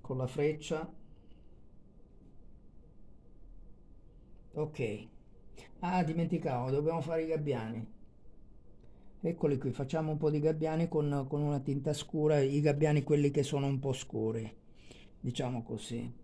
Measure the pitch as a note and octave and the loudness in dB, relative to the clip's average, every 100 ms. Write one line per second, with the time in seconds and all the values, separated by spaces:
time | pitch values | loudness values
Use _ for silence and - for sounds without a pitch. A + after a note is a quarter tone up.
0 | - C3 B2+ - D3 D3+ - D#3 E3+ - | -4 -2 -2 2 2 0 -2 -4 -4 -10
1 | - - - - - - - - - - | -16 -18 -20 -20 -20 -20 -20 -20 -20 -20
2 | - - - - - - - - - - | -20 -20 -20 -18 -18 -18 -18 -20 -20 -18
3 | - - - - - - - - - - | -18 -18 -18 -18 -16 -14 -16 -18 -18 -20
4 | - - - - - D3+ D3+ - A#2 G#2 | -20 -20 -18 -18 -10 -4 -4 -2 -4 -4
5 | G#2+ - - - - - - - F3+ F#3 | -10 -18 -20 -20 -18 -18 -18 -6 0 2
6 | D#3+ E3 E3 E3+ D#3 B2 B2+ C#3 D3+ E3 | 2 2 0 0 0 0 2 2 2 0
7 | D#3+ D#3+ D#3+ D#3 D3 B2 A2+ A2+ A2 - | 0 0 0 0 0 0 -2 -6 -8 -12
8 | - - - - - - - - - - | -16 -16 -18 -16 -18 -18 -18 -18 -18 -16
9 | - - E3+ E3+ D#3 C3+ C3+ A#2+ C#3 D#3+ | -16 -4 -2 2 2 2 0 -2 -2 0
10 | D#3 D3+ D#3 D3+ D3+ D#3 D#3 D#3+ E3+ D#3 | 0 2 2 4 2 2 0 2 2 2
11 | D3 C#3+ C3+ D3 D3 C#3+ C#3 C#3 C#3 D3 | 2 2 0 0 2 2 0 0 0 -2
12 | - D#3+ D3+ D3+ C3+ C#3+ D3 C#3+ D#3 D3 | -2 2 6 6 6 6 4 6 6 4
13 | C3 D3 C#3+ D3 C3+ C#3+ C#3 C3+ C3+ B2+ | 6 6 6 4 2 2 2 2 0 -2
14 | - A2+ A2 A2+ A2 - - - - - | -2 -2 0 -2 -6 -10 -20 -20 -20 -18
15 | - - B2 A#2+ B2+ B2 A2 A2+ - A#2 | -20 -6 -4 -2 -2 -2 -4 -8 -4 -6
16 | A#2+ A#2 | -6 -10